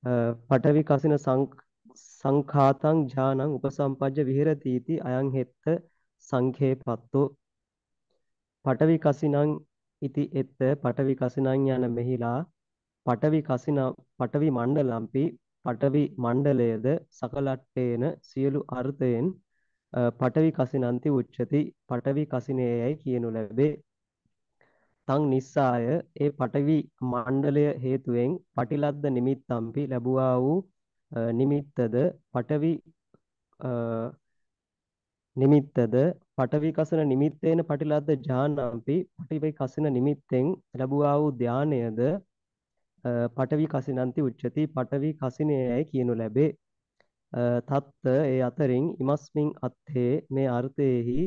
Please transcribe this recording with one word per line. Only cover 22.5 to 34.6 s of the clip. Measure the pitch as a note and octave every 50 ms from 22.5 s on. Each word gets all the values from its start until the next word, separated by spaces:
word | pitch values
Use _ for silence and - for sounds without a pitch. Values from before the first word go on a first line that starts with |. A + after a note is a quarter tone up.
| C#3 B2+ B2+ A#2+ A#2+ A#2 A#2 B2+ D3+
කියනු | D#3 - C3+ B2 A#2+ A#2 A#2
ලැබේ. | A2 A2+ A2 G2+ G#2+ A#2+ C#3+ D3+ D3 - _ _ _ _ _ _ _ _ _ _ _ _ _ _ _ _ _ _ _ _ _ _ _ _ _
තං | - C3+ D3 D3+
නිස්සාය | C#3+ C3 C3 C3 - - D3+ C#3 B2+ B2 A#2+ A#2 A#2+ D3 E3+ - _ _
ඒ | - C#3+ D3
පඨවි | D3 - C3 A#2 - C#3+ C#3+ D3 D#3+ D3+ - - _ _
මණ්ඩලය | C3 B2+ B2 B2 A2+ A#2+ C3+ C3+ C#3 D3 C#3+ D3 D3 D3 C#3
හේතුවෙන් | C3 B2 C3 C3 C3 C3+ C3+ A#2+ A#2+ A#2+ C3 F3+ F3 _ _
පටිලද්ද | _ - B2 A2+ - C#3+ D3 D3 C#3+ C#3+ C#3+ C#3+
නිමිත්තම්පි | C3 B2 B2 C3 C#3 C3+ _ - B2 A#2 A2+ A2+ A2+ C#3+ D3
ලැබුවා | C3+ C3 B2 A#2 B2+ C3 C3 C3 C3 B2+
වූ, | B2 B2+ C3+ D#3 F#3+ F#3+ _ _ _ _ _ _ _ _ _
අ, | - A#2 A2+ A#2
නිමිත්තද | A2+ A#2 C3 C#3 C#3+ C#3+ C#3+ C#3+ _ - B2 A2+ A2 A#2+ D3 F3+ - - _
පඨවි, | _ _ B2 A#2+ - D3+ D3 D3+ E3 E3 - _ - _ _ _ _ _ _ _ _ _ _ _ _ _ _
අ, | - C3 B2 A#2+ A#2 A#2 A#2 A2+ A2+ B2 - _ _ _ _ _ _ _ _ _